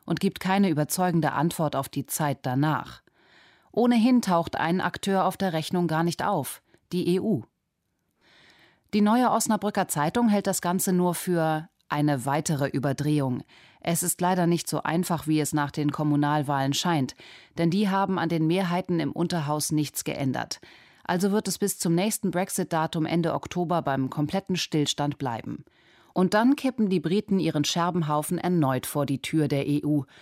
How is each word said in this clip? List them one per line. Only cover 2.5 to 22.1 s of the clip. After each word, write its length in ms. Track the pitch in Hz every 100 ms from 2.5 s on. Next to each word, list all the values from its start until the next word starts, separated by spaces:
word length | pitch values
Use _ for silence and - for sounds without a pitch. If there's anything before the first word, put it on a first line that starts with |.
| 131 151 139 - - _ _ _ - - _ _
Ohnehin 500 | - 240 240 233 247
taucht 360 | 196 170 165 -
ein 220 | 160 185
Akteur 460 | 175 - - 190 180
auf 120 | -
der 160 | 190
Rechnung 340 | 160 156 180 170
gar 160 | 156
nicht 200 | 170 -
auf, 380 | 185 185 131 - _ _ -
die 240 | 180 175 180
E 40 |
U. 220 | 220 151 - _ _ _ _ _ _ _ _ _ - _ _ _ _
Die 80 | 214
Neue 300 | 208 240 240
Osnabrücker 560 | 220 226 214 208 202 175
Zeitung 420 | 156 151 240 240
hält 160 | 208 196
das 160 | 185
Ganze 320 | 175 180 196
nur 220 | 180 180 170
für 520 | - 175 160 156 160 _ -
eine 360 | 151 147 139 117
weitere 420 | 147 151 143 139
Überdrehung. 720 | 143 139 131 147 151 135 127 - - - _ -
Es 160 | 165
ist 200 | 180 -
leider 260 | 180 185 170
nicht 200 | 170 -
so 120 | 151
einfach, 460 | - 165 180 165 156
wie 140 | 156
es 120 | 147
nach 160 | 151 143
den 220 | - 147
Kommunalwahlen 840 | 143 151 147 147 151 143 139 135
scheint, 420 | 143 180 160 127 - - - - -
denn 120 | 170
die 200 | 190 208
haben 280 | 196 196 190
an 120 | 160
den 180 | 165 160
Mehrheiten 540 | 180 180 175 180 170
im 100 | 143
Unterhaus 640 | - 170 175 143 151 -
nichts 320 | 151 143 - -
geändert. 560 | - 135 120 113 - - - - _
Also 300 | - 175 196
wird 160 | 208 196
es 80 | -
bis 200 | 202 -
zum 140 | 180
nächsten 380 | 170 214